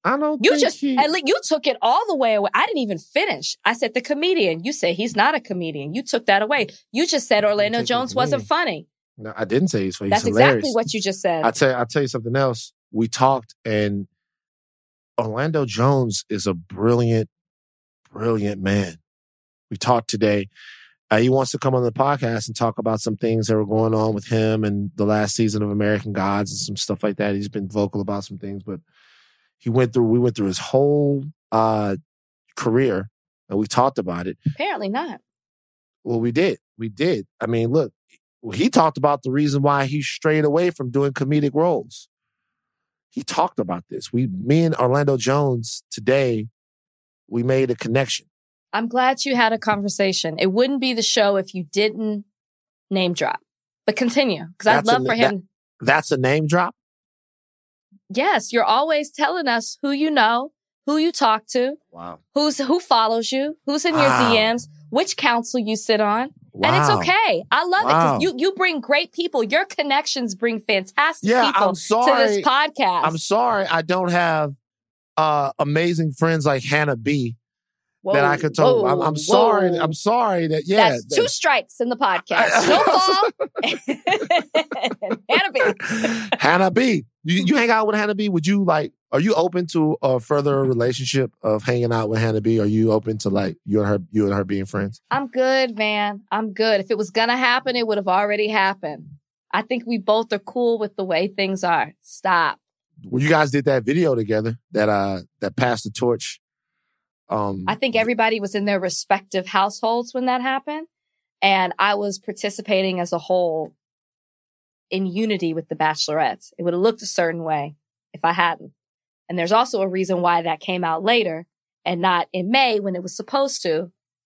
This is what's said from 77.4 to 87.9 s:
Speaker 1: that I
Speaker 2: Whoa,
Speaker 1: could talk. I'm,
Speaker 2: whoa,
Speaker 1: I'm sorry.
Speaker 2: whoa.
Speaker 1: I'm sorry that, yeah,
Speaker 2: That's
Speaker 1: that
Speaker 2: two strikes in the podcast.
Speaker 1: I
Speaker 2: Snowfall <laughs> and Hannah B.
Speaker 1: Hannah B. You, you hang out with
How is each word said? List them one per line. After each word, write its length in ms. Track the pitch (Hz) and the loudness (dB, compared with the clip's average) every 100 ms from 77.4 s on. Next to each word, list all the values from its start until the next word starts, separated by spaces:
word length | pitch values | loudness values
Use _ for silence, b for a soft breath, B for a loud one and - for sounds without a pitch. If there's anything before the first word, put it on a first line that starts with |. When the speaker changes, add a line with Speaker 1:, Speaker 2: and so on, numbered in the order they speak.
| _ _ _ _ _ _ 190 | _ _ _ _ _ _ 0
Speaker 1:
that 180 | 165 | 2
I 120 | 143 143 | 4 2
Speaker 2:
Whoa, 60 | |
Speaker 1:
could 140 | 151 - | 0 2
talk. 300 | 156 247 160 | 4 4 4
I'm, 140 | 143 | 2
Speaker 2:
whoa, 60 | 156 | 0
Speaker 1:
I'm 120 | 151 | 0
sorry. 540 | - 214 226 208 185 | 4 6 6 4 2
Speaker 2:
whoa. 80 | 170 | 2
Speaker 1:
I'm 120 | 160 | -2
sorry 540 | 156 202 240 226 180 165 | -2 0 2 2 0 0
that, 160 | 156 165 | -2 0
yeah, 260 | 202 220 | 4 4
Speaker 2:
That's 140 | 123 - | 2 -2
Speaker 1:
that 80 | - | 0
Speaker 2:
two 120 | 480 | 0
strikes 540 | - 320 262 - - | 0 2 0 0 -4
in 80 | 240 | -4
the 80 | 233 | 0
podcast. 520 | 202 175 - 180 233 | 0 0 0 2 4
Speaker 1:
I 100 | 240 | 4
Speaker 2:
Snowfall 680 | 175 320 - 392 370 - 440 - 554 - | 4 4 4 4 4 4 2 -2 -8 -4
<laughs> 1400 | - 302 - 277 - 403 202 - 233 320 - 262 254 - | -4 -4 -6 -6 -2 -2 0 0 0 -2 -2 -4 -6 -6
and 180 | 190 220 - | -6 -6 0
Hannah 220 | 302 381 | 0 2
B. 760 | 262 240 208 - 220 226 226 220 - | 0 0 -2 -4 -4 -4 -4 -4 0
Speaker 1:
Hannah 320 | 139 175 190 | 4 4 4
B. 340 | 180 254 185 117 _ | 2 2 0 -2 _
You, 200 | 156 180 180 | -2 0 2
you 100 | 294 | 2
hang 120 | 233 | 2
out 160 | 220 | 2
with 100 | 214 | 2